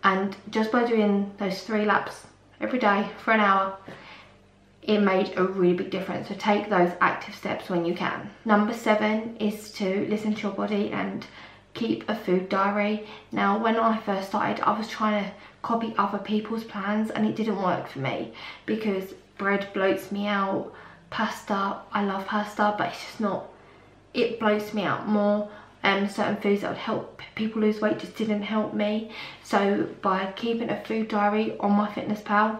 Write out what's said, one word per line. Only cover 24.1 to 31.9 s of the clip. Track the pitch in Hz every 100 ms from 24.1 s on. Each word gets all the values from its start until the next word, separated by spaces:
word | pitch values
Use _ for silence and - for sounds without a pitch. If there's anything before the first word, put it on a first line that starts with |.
| -
it | - -
bloats | 220 208 208
me | 214 175
out | - -
more. | 214 208 208 208 - - -
Um, | 196 196 202
certain | 214 208 202
foods | 202 202
that | -
would | -
help | - 220 - - - -
people | 220 220
lose | 214 214
weight | 214 -
just | - -
didn't | 220 208
help | 208 220 214
me. | 214 208 214 220 - - -
So | - 208 196 208 - -
by | 202 190 196 -
keeping | 233 233 233
a | 208
food | - 220 220
diary | 214 208 214 220 -
on | 208 202
MyFitnessPal | 208